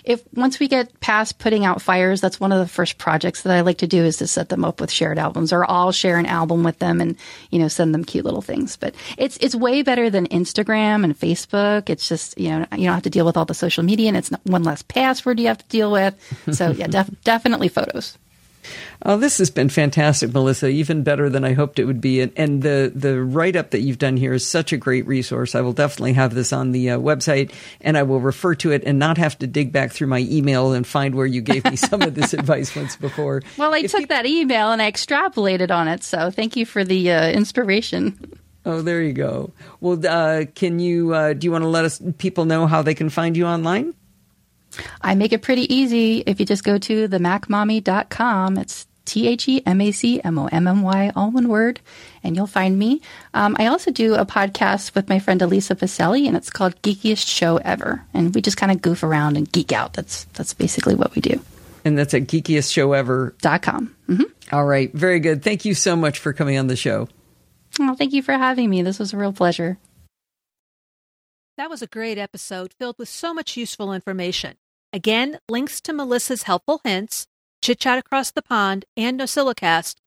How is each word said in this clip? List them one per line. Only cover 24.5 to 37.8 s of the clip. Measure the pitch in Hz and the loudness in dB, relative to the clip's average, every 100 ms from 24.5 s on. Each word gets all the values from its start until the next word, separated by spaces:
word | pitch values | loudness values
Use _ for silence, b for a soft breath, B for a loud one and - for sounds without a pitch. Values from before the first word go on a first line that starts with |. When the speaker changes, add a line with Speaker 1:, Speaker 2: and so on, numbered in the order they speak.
| 170 156 | -2 0
Speaker 2:
a | 147 | -2
great | 131 127 - | 0 0 0
resource. | 135 123 127 123 123 | -2 -2 -4 -2 0
I | |
will | 123 | 0
definitely | 123 143 - 123 | 0 0 0 0
have | 127 131 117 | 2 2 0
this | 120 | -2
on | 135 131 | -2 0
the, | 127 123 | 0 0
uh, | 123 | 0
website, | 131 147 123 139 139 B B B | 0 0 0 0 0 B B B
and | - 156 | 0 2
I | |
will | 139 131 | 2 2
refer | 131 127 180 165 | 0 0 0 0
to | 170 | 2
it | 143 - | 0 2
and | 139 | 2
not | 151 160 | 2 2
have | 160 - | 0 -2
to | 131 | -4
dig | 135 135 | -2 0
back | 139 131 | 0 -2
through | - 139 | -2 0
my | 127 127 | 0 2
email | 151 139 131 131 | 2 2 2 2
and | 131 120 | 0 0
find | 143 139 131 | -2 -2 0
where | 131 | -2
you | 127 | -2
gave | 117 135 | -2 0
me | 160 131 | 0 0
some | - 202 | 0 0
of | 185 | 0
this | 139 131 | 0 -2
<laughs> | - | -2
advice | 143 143 135 - | 0 0 0 -6
once | 139 - | -10 -8
before. | 143 139 143 135 135 - | -8 -4 -4 -4 -6 -2
Speaker 1:
Well, | 302 | 0
I | 311 | 0
Speaker 2:
If | 381 | 0
Speaker 1:
took | 403 | -2
Speaker 2:
you | 285 | 0
Speaker 1:
that | 285 240 | 0 0
email | 320 285 233 214 | 0 2 2 2
and | 226 | 2
I | 214 | 0
extrapolated | 202 - 285 370 269 196 185 180 | -2 -2 0 0 0 0 2 2
on | 175 165 | 0 0
it, | 165 | -2
so | - 170 170 | -4 -2 -2
thank | 185 220 240 | -2 -4 -2
you | 226 | -4
for | 214 | -2
the, | 190 190 180 | 0 2 4
uh, | 170 160 | 4 4
inspiration. | 202 214 - 220 196 | 2 0 0 0 0